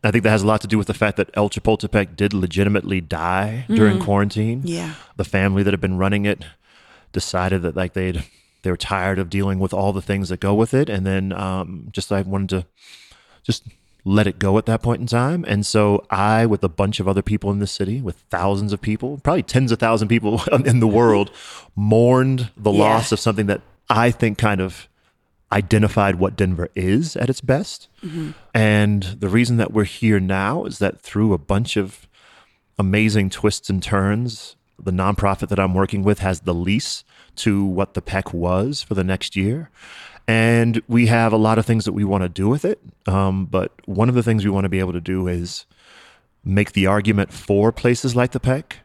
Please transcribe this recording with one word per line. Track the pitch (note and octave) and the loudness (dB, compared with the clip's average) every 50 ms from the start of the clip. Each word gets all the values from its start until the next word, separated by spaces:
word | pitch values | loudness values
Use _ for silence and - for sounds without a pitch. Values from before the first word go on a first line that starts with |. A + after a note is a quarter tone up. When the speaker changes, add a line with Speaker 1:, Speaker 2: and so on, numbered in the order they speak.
| - | 0
Speaker 1:
I | A2 | 2
think | G2 A#2 F#2+ | 2 4 4
that | A2 | 4
has | G#2+ G#2+ F#2+ | 4 4 4
a | G#2 | 4
lot | A2 G#2+ | 2 2
to | - G2+ | 0 0
do | G#2 G#2+ | 0 0
with | G2+ - | 0 0
the | A2 | -2
fact | - A2 G#2 G2 | 0 0 -2 0
that | - G2 - - | -2 -4 -2 0
El | - G#2 G2+ | 0 0 0
Chapultepec | - - - - A2 - - G#2 - G#2+ G2+ - E2 D#2+ | -2 -2 0 2 2 2 0 0 0 0 0 0 -2 -2
did | G2 G2+ G2+ | -2 0 0
legitimately | G2 F2+ F2 D#2 F#2 G2 G2+ G#2 G2+ - F#2+ G2 F#2 | 0 -2 -2 0 0 0 0 0 -2 -4 -4 -4 -4
die | E2 D2+ - D#2+ E2 F2 F2+ F#2+ G2+ G#2+ A2 A#2+ B2+ - | -4 -6 -6 -4 -2 -2 0 0 -2 -2 -6 -8 -4 -2
during | A3 A2+ A2 G#2 G2 F#2+ | 2 4 4 4 4 2
Speaker 2:
Mm. | F#2 | -2
Speaker 1:
quarantine. | G2 G2+ G2+ G2+ G2+ - G#2+ G#2+ A2 A#2 B2+ C3+ | 0 2 2 2 0 0 -2 -2 -2 -2 -4 -4
Speaker 2:
Yeah. | F3 E3+ E3 E2+ D#2+ - - - - _ | -6 -6 -6 -8 -10 -12 -16 -20 -20 _
Speaker 1:
The | - G2 | -8 -8
family | - - G3 F#3+ G3 F#2+ G2 G2+ | -2 0 0 0 2 2 2 2
that | G2 | 2
had | G2+ F#2 | 0 0
been | - F#2+ F#2 F2+ | -2 -2 -2 0
running | F#2+ G2 G#2 G#2 G2+ | 0 0 0 0 0
it | G#2 G2+ - - - - _ _ _ _ _ _ _ - - _ _ - | -2 -2 -4 -8 -20 -20 _ _ _ _ _ _ _ -20 -20 _ _ -8
decided | F#2 - - - F#2 F2+ F#2+ F#2+ F#2+ | -8 -6 -4 -4 -2 0 0 0 0
that, | E2+ F2 D2+ F#2 | -2 -2 -2 -2
like, | F#2 F2+ _ | -4 -4 _
they'd, | G2 F#2 F#2 F2+ E2+ - - _ _ _ _ _ _ _ | -4 -4 -2 -4 -4 -8 -8 _ _ _ _ _ _ _
they | F#2+ | -4
were | F2+ | -4
tired | F2 - - G2 G2 F2+ F#2+ G2 F#2 | -4 -4 -4 -4 -2 0 -2 -2 -2
of | G2 E2+ | -4 -4
dealing | F#2+ G2 G2 G2 F#2+ F#2 | -2 -2 -2 0 0 -2
with | F#2+ F#2 - | -2 -2 -2
all | F#2+ G2 G2 G2 | -2 -2 0 -2
the | G2 | -2
things | F#2 - G2+ G2 G2 E2 | -4 -4 -4 -4 -2 -4
that | F#2 F2+ | -6 -4
go | - G2 G2+ | 0 0 2
with | G#2 A2+ A2+ - | 2 2 2 2
it. | C3 D3 - | 0 0 0
And | G#2+ F#2+ F#2 F#2+ | -2 -4 -2 -2
then, | F#2+ F#2+ F#2+ F#2+ | -2 -2 -2 -4
um, | F#2 F2+ G2 F#2+ F#2 F#2+ F2+ E2 F#2 E2 - - - | -4 -4 -4 -4 -4 -4 -6 -8 -10 -14 -14 -10 -10
just, | - - - | -10 -6 -4
I | G#2 F#2+ | -2 -4
wanted | G2 F#2 G2 G2 G2 F#2 | -2 -2 -2 -4 -2 -2
to | F#2+ F#2 F2 _ _ _ _ - - - - _ - _ _ _ _ _ _ | -2 -4 -4 _ _ _ _ -20 -20 -20 -20 _ -20 _ _ _ _ _ _
just | - A2+ - _ - - _ _ _ _ _ _ | -4 -4 -4 _ -18 -20 _ _ _ _ _ _
let | F#2+ G2 G#2 G#2+ G2 | 0 2 2 2 2
it | F2+ - | 0 0
go | - G2 F#2+ G#2+ | 0 2 2 2
at | - | 2
that | - A2+ F#2+ - | 0 -2 0 0
point | A#2+ A#2+ - | -2 -2 -2
in | B2 A#2 | -2 -2
time. | - A#2 B2 C3+ E3 F3+ E3 - | -2 0 0 0 -2 -4 -2 -2
And | G2+ G2+ G#2 | -2 -2 -2
so | - - A2 G#2 G#2 G2+ G2+ - _ | 0 2 2 4 4 2 2 0 _
I, | - F#2+ G2 G#2+ A2 A2 A#2 A#2 | -2 0 2 2 2 4 4 2
with | G#2+ F#2+ - | 2 0 0
a | F2+ | -4
bunch | D#2 - G2 G2 G#2+ - | 0 0 -2 -2 0 -2
of | G2 F#2+ | -2 0
other | G2 G2 | 0 0
people | F#2+ - G#2 G#2 - G2+ | 0 0 -2 -2 0 -2
in | G2+ G2+ | 0 0
the | G2+ | -2
city, | G2 - - G2+ F#2 G#2+ C3 | -4 -4 -6 -4 -4 -4 -6
with | C3 G2 E2 _ _ _ | -6 -8 -10 _ _ _
thousands | - F2 F2 G2 G2+ G2 G#2 G#2 G2+ | -4 -2 0 0 0 0 -2 -2 -4
of | G2 | -4
people, | - G#2 G#2+ G#2+ - B2+ D3 C#3 - | -2 -4 -4 -4 -4 -8 -8 -4 -2
probably | C#3+ E3 F3 - | 0 0 0 -2
tens | - - B2+ C3+ A#2+ | 0 0 2 2 2
of | A2+ - | 0 0
thousands | - A2+ A2+ A2+ G#2+ G2+ | 2 2 2 2 2 2
of | |
people | A#2+ A#2 G#2+ G#2 G#2+ A2+ - - | 2 2 2 0 -2 0 0 2
<laughs> | - C#3 C3 | 2 2 4
in | C3+ A#2 B2 | 4 4 4
the | A2+ A2 | 4 4
world, | G2+ A2+ A#2+ A#2 G#2+ G2+ G2+ G2 - - - - - - - _ _ G2+ | 4 6 6 6 4 4 2 -2 -6 -20 -20 -20 -20 -20 -20 _ _ -4
mourned | G#2 G#2+ A2 A2+ A#2+ B2 B2+ B2+ B2+ C3 C3 B2+ B2 A2 _ - | 2 4 6 6 6 6 6 4 4 2 0 -2 -4 -6 _ -2
the | G#2 G#2+ G2+ | 0 2 4
Speaker 2:
Yeah. | G2+ | 4
Speaker 1:
loss | G#2 G#2+ A2 A2+ A2+ - A2+ | 4 4 4 2 2 0 -2
of | G#2 | 0
something | - A#2 G#2+ G2+ G#2+ | 0 -2 0 0 0
that | G2+ G2 - - _ _ _ _ _ | 0 0 -2 -4 _ _ _ _ _
I | A2 A2 A#2 B2 | 2 4 4 2
think | A#2+ - - A2+ G#2 - | 2 2 0 -2 0 0
kind | - A2 G#2 F#2 | 0 0 0 0
of | F#2 F#2 F2+ - - _ _ _ _ _ _ _ _ _ _ _ _ _ - | -2 -4 -6 -12 -20 _ _ _ _ _ _ _ _ _ _ _ _ _ 0
identified | G2+ G#2 F2 - G#2+ G#2 G#2 - A2+ G2+ G2 F#2+ | 0 2 2 2 4 4 2 2 2 2 2 2
what | E2+ F#2 G2 G#2 | 0 -2 -2 0
Denver | - G2+ F#2 F2+ E2 F2 - _ | -2 -2 -2 0 -4 -6 -6 _
is | - F#2 F#2 G2 B2+ E3+ D#3+ - | -4 0 0 2 0 0 -2 -4
at | - - B2 | -4 -4 -2
its | C3 - | -4 -4
best. | - B2 B2+ D3 G#3 - - - - _ _ _ - | -2 -2 -2 -2 -2 -8 -12 -18 -20 _ _ _ -14
Speaker 2:
Mm-hmm. | F3+ D#3 E3+ D#3+ D3+ D#3+ - - - _ | -12 -10 -8 -10 -10 -12 -16 -20 -6 _
Speaker 1:
And | A#2 A2 G#2+ G#2 G#2 G#2 G2+ G#2 G2+ F#2 F2+ G#2 - | 2 2 4 4 4 4 2 2 0 -2 -4 -8 -6
the | G#2 F#2+ | -4 0
reason | F#2 A#2 A#2+ A#2 B2 A2+ | 2 2 2 2 2 0
that | A2 - | 0 0
we're | - G#2+ G#2 | 0 0 0
here | F#2+ - - - A2 G#2+ G2 | 0 -2 -2 0 2 2 2
now | F#2 F#2 F#2+ F#2+ G2 G2+ C3 E3+ - | 2 0 -2 -2 -2 -2 -2 -4 -6
is | - - - | -8 -6 -2
that | G2+ G2 - - | -2 -2 -2 -4
through | _ - - G2+ G#2+ A2 | _ -8 -2 0 2 2
a | G2 E2+ | 2 0
bunch | - - G2+ G2 A#2+ - - G#2+ | 0 -2 -2 -2 -2 -2 -2 -2
of | G2 F#2+ - - - _ _ _ _ _ _ - _ _ _ _ _ _ _ - | -2 -4 -6 -18 -20 _ _ _ _ _ _ -20 _ _ _ _ _ _ _ -2
amazing | G2+ F#2+ F#2+ G#2+ A2 A2 G2+ G#2+ G2 F#2+ | 0 0 2 2 2 2 2 2 0 0
twists | - - - G#2 - - _ - | -4 -2 -2 -2 -2 -2 _ -4
and | G2+ F#2 | -4 -4
turns, | - - G#2+ G2 F#2+ G2 G#2 A2 A#2+ B2 A2 - - - - _ _ _ _ _ | -2 -2 -2 0 2 0 0 0 -2 -4 -8 -10 -18 -20 -20 _ _ _ _ _
the | - F#2+ | -6 -4
nonprofit | F2+ F2+ F#2 F#2+ G2+ - - G2+ G2 - - F2+ | -2 0 0 0 0 0 0 0 0 0 -2 -4
that | G2+ F#2+ | 0 0
I'm | F#2+ F#2 F#2 | 0 2 2
working | F#2 G2 F#2 - G2 | 2 0 0 0 -2
with | F#2+ G2+ G#2 - | 0 0 0 0
has | G2 F#2+ F#2 D#2 | 0 -2 -2 -2
the | - F2+ F2 | -2 -4 -4
lease | E2+ F2 F2 G2+ A2+ - - - - - _ _ _ - _ _ | -2 0 0 -2 -2 -2 -6 -10 -10 -12 _ _ _ -20 _ _
to | - - A2+ G2+ G2 G2 | -4 -2 0 0 0 0
what | G2 F#2 F2 G2+ - _ | 0 0 -2 -4 -4 _
the | F#2+ | -10
pec | - - - G2 F#2+ - - | -8 -4 -4 -4 -4 -4 -6
was | E2+ E2+ F2 F2+ F#2 G#2 C3 C#3+ C#3 | -4 -2 0 0 0 0 -2 -4 -8
for | - - G#2+ | -6 -6 -4
the | F#2+ F#2 | -2 0
next | F#2 F#2+ F#2 - - - | -2 -2 -4 -6 -6 -4
year. | G2 F#2+ G2+ A#2 D3+ E3 - _ _ - - - - - - - - _ - | -2 -2 0 -2 -4 -6 -12 _ _ -20 -20 -20 -20 -20 -20 -20 -12 _ 0
And | A2+ A2+ A2+ A2+ A#2 A#2 A#2 A#2 A2+ A2+ - - | 2 2 4 4 4 4 2 2 0 -2 -2 0
we | A#2 A#2 A#2+ A2 | 2 4 4 4
have | A#2+ A#2 A2+ A2+ G#2+ | 4 4 4 4 4
a | A2 | 4
lot | G#2+ A2 A2 A2 | 4 4 2 2
of | A2 - | 2 2
things | A#2 A2 G#2+ | 0 0 0
that | G#2+ F#2 | -2 -2
we | G2 G#2 | -2 -2
wanna | G2 G2 G2 F#2 F2+ | 0 0 0 -2 -2
do | F2 - F#2+ G#2 | -4 -2 0 0
with | B2+ D3 - | 0 0 -2
it. | F3+ G#3+ _ _ - - _ _ | -4 -4 _ _ -20 -20 _ _
Um, | - F#2 G2 G2 G2 F#2+ F#2+ F#2+ | -2 0 2 2 0 0 -2 -4
but | D#2 - F#2 F#2 - _ - _ | -2 -2 -2 -2 -2 _ -14 _
one | - G2 F2+ A2 B2 | -8 -2 2 2 2
of | B2 | 4
the | B2 A2 | 2 2
things | A#2 A2+ A2 G2 | 2 0 2 2
we | G#2 | 0
wanna | G2 G2 F#2+ F#2+ | 0 0 0 0
be | F#2 F#2+ | 0 0
able | F#2 F2+ F2 | -2 -2 -4
to | F2 | -6
do | E2 E2+ F#2 F#2 F2+ F2+ | -4 -4 -4 -2 -2 -2
is | F2+ F2 F2 E2+ - - - _ _ _ _ _ - - - - _ _ _ _ _ _ _ | -2 -4 -4 -6 -10 -12 -16 _ _ _ _ _ -20 -20 -20 -20 _ _ _ _ _ _ _
make | - F#2+ G2+ G#2 - - | -2 0 0 0 0 0
the | G2+ F#2+ F#2 | 0 2 2
argument | G2 G#2 G2 G#2+ G#2+ G2+ G2 - | 2 2 2 2 2 2 0 -2
for | - - - - G2+ G2+ G#2 A2+ | -6 -18 -2 0 2 2 2 2
places | A2+ - - B2 B2 A#2+ - C3 A#2 | 0 2 0 0 0 2 -2 -2 0
like | B2 B2 B2+ | 0 -2 0
the | - C3 | -2 -4
pec | - B2+ C3 C#3+ E3 _ - - _ | -2 -2 -2 -2 -4 _ -18 -20 _